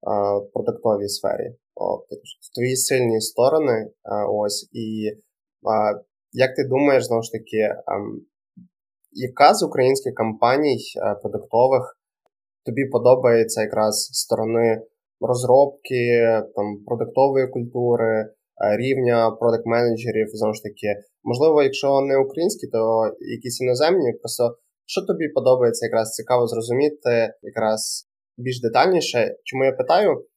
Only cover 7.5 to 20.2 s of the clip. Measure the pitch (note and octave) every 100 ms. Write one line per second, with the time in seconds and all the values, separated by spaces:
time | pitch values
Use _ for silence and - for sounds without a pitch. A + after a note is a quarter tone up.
7.5 | A2 G#2+ G2+ - G2 G#2+ G#2+ - _ _
8.5 | - - _ _ _ _ - B2 B2 D3
9.5 | G#3 E3 - B2+ C3+ C3 - A2 A2 A#2+
10.5 | C3+ D3 A#2+ - - G#2 G2+ G#2 G#2 -
11.5 | A2+ C3 C3 - - _ _ _ _ _
12.5 | _ - A#2 C3+ A#2+ A#2+ B2+ B2+ A#2 A2+
13.5 | - G#2+ A2 G#2+ G#2+ - - - A2+ A2+
14.5 | A2+ A#2 A2+ - _ _ _ A2+ B2 B2
15.5 | B2+ C#3+ C#3 - B2+ A#2+ A#2+ A2+ A2 G#2
16.5 | - G#2 G#2 G#2 A#2+ A#2 - C#3 C3+ C3
17.5 | B2+ A#2+ B2 A#2+ A#2 A2+ A2 G#2+ _ _
18.5 | _ G2+ G#2 B2+ C3 B2+ A#2+ A2+ A2 A#2
19.5 | A2+ A2+ A#2 A#2+ A2+ A#2+ G#2+